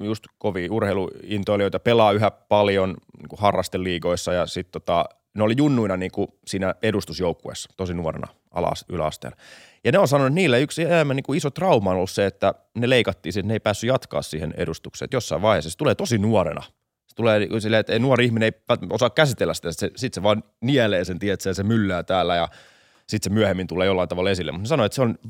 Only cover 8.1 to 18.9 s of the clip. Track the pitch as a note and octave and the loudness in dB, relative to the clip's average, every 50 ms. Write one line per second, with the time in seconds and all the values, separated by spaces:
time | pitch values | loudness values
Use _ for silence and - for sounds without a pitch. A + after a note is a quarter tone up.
8.1 | - - - - _ _ _ _ - F2 F2 E2+ F2 - - - F2+ E2+ D#2 D2+ | -6 -6 -10 -12 _ _ _ _ -6 -2 -2 -2 -2 -4 -8 -10 -6 -4 -4 -4
9.1 | - - - B1 - _ - - - - - - _ _ - A#2+ D3 G3 G3 B2+ | -4 -6 -14 -16 -16 _ -20 -20 -20 -20 -20 -20 _ _ 0 2 4 4 4 4
10.1 | C#3+ C#3+ C3+ C3 C#3+ F#3 F#3+ D3 A#2+ B2 D3+ - - D#3 E3+ D#3 F3 E3 D3+ C#3+ | 4 2 2 2 2 2 4 4 4 4 2 0 -2 -2 0 2 2 2 2 2
11.1 | B2+ B2+ - - C3+ - - C#3 - - F3+ F#3+ D#3 A#2 G2+ F#2+ F#2 F#2 F2+ F#2 | 0 -4 -2 -2 -4 -2 -2 -4 -4 0 2 4 4 4 4 2 0 0 -2 -2
12.1 | - - G2+ F#2+ - - G2+ G2 - - _ _ - A2+ A#2+ A#2+ C3 A#2+ G#2+ G2 | 0 0 0 0 0 0 0 0 0 -2 _ _ -6 -2 0 2 4 4 2 2
13.1 | F2 _ - D#2+ F2+ G#2 F2+ G#2 A2+ A2 - G#2+ G2+ - - A#2+ C3 - - - | -2 _ -8 -6 -6 -4 -2 -2 -2 -2 -2 -2 -2 -2 -2 0 -2 -2 -2 -4
14.1 | - C#2+ C#2 - - D#2 D#2+ D#2+ - - F2 D#2+ D#2+ - - - - - C2+ - | -6 -6 -6 -4 -8 -6 -6 -6 -4 -4 -4 -4 -6 -10 -12 -16 -12 -10 -8 -4
15.1 | - B2 - - D#2 D#2+ G2 A2 G#2 E2 D2 E2 - - D3+ C3+ G2+ - G3 F#3+ | -4 -4 -4 -4 -4 0 2 2 2 2 0 -4 -6 -2 0 0 0 0 0 0
16.1 | A#2+ G#2+ G2 A2 A2+ G2+ F2 D2+ D#2+ D#2 - - _ _ _ _ _ _ _ _ | 0 0 2 2 2 2 0 0 -4 -8 -12 -16 _ _ _ _ _ _ _ _
17.1 | - - A2+ A2+ G#2+ G#2+ G2+ - G2 A2+ G2+ G#2+ A2+ A2 G2+ - G2+ A2+ A#2+ C#3 | -6 -2 2 2 2 2 2 0 -2 -4 0 2 2 2 2 2 0 2 4 4
18.1 | B2+ A#2 B2 A#2+ A2+ A2+ A2+ A2 - _ _ - A#2+ - - F2+ | 4 4 2 2 2 2 0 0 0 _ _ -2 -2 -2 -2 -4